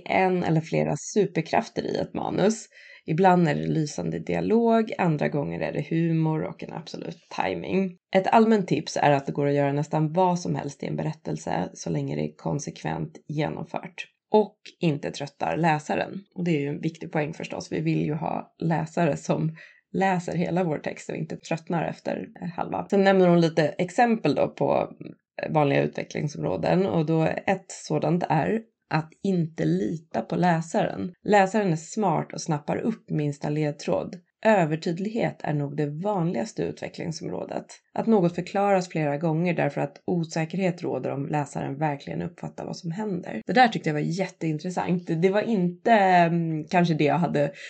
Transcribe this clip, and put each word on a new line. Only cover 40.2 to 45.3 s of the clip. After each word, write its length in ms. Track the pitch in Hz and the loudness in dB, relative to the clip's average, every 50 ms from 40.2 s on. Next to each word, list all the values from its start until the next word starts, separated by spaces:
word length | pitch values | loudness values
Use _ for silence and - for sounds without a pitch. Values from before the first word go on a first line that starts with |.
| 165 160 - 170 160 156 - 175 196 180 170 175 - | -2 -2 -2 -4 -4 -4 -2 -2 -2 -2 -2 -2 -4
råder 280 | 135 127 127 127 131 | -4 -4 -4 -4 -4
om 160 | 131 135 139 | -4 -4 -4
läsaren 520 | - 156 151 143 - - 165 151 139 139 139 | -4 -2 -2 -4 -4 -6 -6 -6 -6 -4 -2
verkligen 440 | 156 156 143 139 - 170 160 156 175 | -2 -2 -2 -4 -8 -8 -8 -6 -6
uppfattar 440 | 175 175 - - 160 - - - | -8 -8 -10 -12 -12 -12 -10 -10
vad 100 | - - | -10 -10
som 140 | - - 170 | -8 -8 -8
händer. 520 | 160 190 - 214 190 170 - - - 220 226 | -8 -6 -6 -6 -6 -6 -6 -8 -10 -8 -6
Det 60 | - 185 | 0 4
där 160 | 240 254 233 | 4 4 4
tyckte 200 | 220 170 - 170 | 2 0 -4 -2
jag 60 | 151 | -2
var 60 | 151 | -2
jätteintressant. 1080 | 151 156 165 180 185 - - _ - 160 156 151 - 185 180 185 180 180 175 180 175 | -2 -2 -2 -4 -4 -6 -6 _ -4 -4 -4 -4 -6 -6 -6 -4 -2 -2 -2 -2 -2
Det, 80 | - 170 | -2 0
det 140 | 160 170 | 2 2
var 140 | 190 | 2